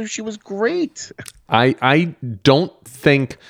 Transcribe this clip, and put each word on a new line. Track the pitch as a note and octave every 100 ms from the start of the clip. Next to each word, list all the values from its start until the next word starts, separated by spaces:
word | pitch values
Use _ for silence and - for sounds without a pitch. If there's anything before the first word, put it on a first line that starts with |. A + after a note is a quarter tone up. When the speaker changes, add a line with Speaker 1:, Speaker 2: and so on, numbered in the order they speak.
| G#3+
Speaker 1:
she | -
was | A3 G#3+
great. | - G3 A#3 F4 D#4+ - - - - - -
Speaker 2:
I, | A2 B2+ -
I | B2 D3+ E3+ D3 B2 G#2
don't | - C3+ F#3 _ -
think | - D#3 C#3 C3 -